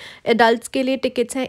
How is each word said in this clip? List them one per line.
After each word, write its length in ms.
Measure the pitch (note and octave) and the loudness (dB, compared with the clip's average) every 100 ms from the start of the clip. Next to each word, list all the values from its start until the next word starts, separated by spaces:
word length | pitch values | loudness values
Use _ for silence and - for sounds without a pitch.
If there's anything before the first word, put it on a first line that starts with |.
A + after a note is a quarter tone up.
| - - - | -20 -6 0
एडल्ट्स 420 | A3+ A3+ A#3 - | 4 4 2 -2
के 140 | C4+ | -2
लिए 140 | C4 C4 | -2 0
टिकट्स 400 | C4 B3+ A#3+ | -2 -2 -4
हैं 120 | C4 | -4